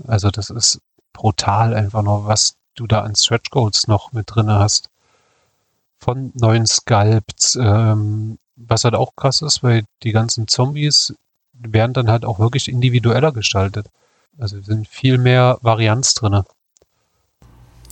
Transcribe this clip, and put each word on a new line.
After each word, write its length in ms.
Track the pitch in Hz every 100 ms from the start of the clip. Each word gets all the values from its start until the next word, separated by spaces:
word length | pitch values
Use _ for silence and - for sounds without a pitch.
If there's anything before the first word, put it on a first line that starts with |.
| -
Also 240 | 110 98
das 180 | 101 98
ist 320 | 117 - - _ _ _
brutal 640 | - 113 - - 104 113 110
einfach 260 | 101 107
noch, 240 | 104 104 104
was 300 | 107 - - _ -
du 120 | 113
da 140 | 107
an 140 | 101 101
Stretch 360 | - 117 -
Goals 360 | 139 110 - -
noch 240 | 104 -
mit 140 | 113 101
drin 220 | 107 107
hast. 400 | 104 101 - - _ _ _ _ _ _ _ _ _ _ _
Von 320 | - 127 131
neuen 320 | 127 117 113 110
Sculpts, 920 | - - 110 104 113 - - - 123
ähm, 800 | 113 107 113 110 107 107 110 110 _ -
was 300 | 117 113 120
halt 100 | 110
auch 200 | 131 -
krass 260 | 139 -
ist, 200 | 151 -
weil 220 | 127 117 107 _
die 120 | 117
ganzen 340 | 104 113 - 107
Zombies 680 | - 127 147 147 143 - - _ _ _
werden 400 | 123 117 110 117
dann 160 | 127 113
halt 160 | 113 110
auch 140 | 98
wirklich 300 | 113 135 -
individueller 600 | 123 127 120 113 113 156
gestaltet. 560 | 123 98 98 98 104 101 _ _ _ _ -
Also 220 | 107 101
sind 260 | 98 110 107
viel 300 | - 131 127
mehr 400 | 123 127 127 127
Varianz 520 | 117 113 113 113 135
drin. 280 | - 107 101 95 _ _ _ _ _ _ _ _ _ - - - _ -